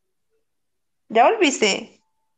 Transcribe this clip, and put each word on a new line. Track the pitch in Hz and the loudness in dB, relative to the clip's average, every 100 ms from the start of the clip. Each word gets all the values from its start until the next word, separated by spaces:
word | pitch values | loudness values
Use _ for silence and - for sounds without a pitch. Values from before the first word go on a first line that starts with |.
| _ _ _ _ _ _ _ _ _ _ - | _ _ _ _ _ _ _ _ _ _ -4
¿Ya | 226 277 | 0 2
volviste? | 440 311 - 208 190 226 _ _ _ _ | 2 0 0 -2 -2 -8 _ _ _ _